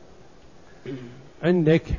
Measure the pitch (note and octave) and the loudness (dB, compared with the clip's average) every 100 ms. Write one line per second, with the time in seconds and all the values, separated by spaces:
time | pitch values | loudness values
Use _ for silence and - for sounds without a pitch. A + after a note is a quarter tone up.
0 | - - - - - - - - B2+ C3+ | -20 -20 -20 -20 -20 -20 -20 -20 -14 -14
1 | A#2+ A#2+ - - D#3+ F3+ D3+ E3 - | -14 -18 -20 -6 0 2 4 2 2